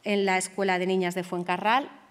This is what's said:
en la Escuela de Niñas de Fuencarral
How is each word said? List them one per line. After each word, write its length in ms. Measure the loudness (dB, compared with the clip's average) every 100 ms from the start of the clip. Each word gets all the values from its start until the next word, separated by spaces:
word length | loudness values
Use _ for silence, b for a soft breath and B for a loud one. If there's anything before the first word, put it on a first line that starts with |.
en 240 | 0 2 2
la 120 | 0
Escuela 420 | -2 -2 0 0
de 60 | 2
Niñas 280 | 0 0
de 80 | -4
Fuencarral 640 | -6 -6 -4 -2 2 0 0 -14 -20